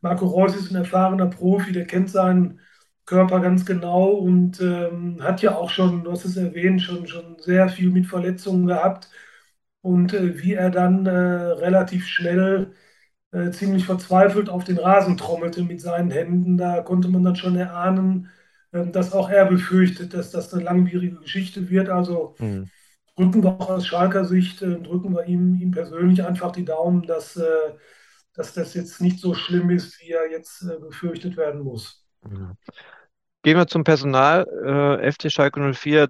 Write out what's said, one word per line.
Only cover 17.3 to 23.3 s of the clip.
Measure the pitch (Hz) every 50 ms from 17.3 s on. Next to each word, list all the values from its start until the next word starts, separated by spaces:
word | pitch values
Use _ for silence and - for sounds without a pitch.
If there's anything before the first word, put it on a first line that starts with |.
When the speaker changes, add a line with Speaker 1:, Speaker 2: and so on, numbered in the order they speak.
| 175
Speaker 1:
schon | - - 180 180
erahnen, | 180 180 180 175 175 175 190 190 190 190 185 185 185 180 - - _ _ _ _ _ _ _ -
ähm, | 175 175 175 -
dass | 185 180 - 196
auch | 196 180 185
er | 202 202 190
befürchtet, | 185 180 175 - - 180 185 185 180 - - - - -
dass | 175 - -
das | - 170 - - -
eine | 180 175
langwierige | 175 175 180 180 180 175 180 180 180 175
Geschichte | 160 - - - 196 185 - - 196 180 180
wird. | 185 190 190 190
Also | 185 180 180 180 170 170 156 151 - _
Speaker 2:
Mhm. | 117 107 101 95 95 92 - _ _ _ _ _ _ _ _
Speaker 1:
drücken | - 185 185